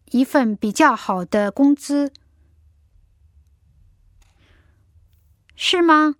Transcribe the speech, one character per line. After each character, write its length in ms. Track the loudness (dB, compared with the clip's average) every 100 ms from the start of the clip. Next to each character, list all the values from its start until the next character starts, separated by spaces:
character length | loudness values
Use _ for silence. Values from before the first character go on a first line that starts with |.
| -6
一 180 | -2
份 320 | 0 0 0 -2
比 160 | -6
较 220 | 2 2 2
好 280 | -4 -6
的 260 | -2 -2 -2
工 240 | 0 2
资。 380 | 2 -2 -4 -4 _ _ _ _ _ _ _ _ _ _ _ _ _ _ _ _ _ _ _ _ _ _ _ _ _ _ _ _ _ _ _ _ _ _ -8
是 260 | -4 0
吗？ 320 | 4 4 2